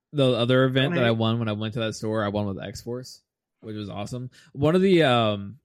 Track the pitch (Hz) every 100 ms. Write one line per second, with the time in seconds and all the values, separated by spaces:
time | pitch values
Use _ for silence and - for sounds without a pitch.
0 | _ 143 131 117 120 127 131 131 135 151
1 | 117 113 113 117 110 104 110 117 110 -
2 | 110 110 101 104 104 95 101 - 117 123
3 | 127 - _ _ _ _ 113 107 101 101
4 | 101 123 127 - _ 135 147 185 196 170
5 | 143 120 110 101 101 113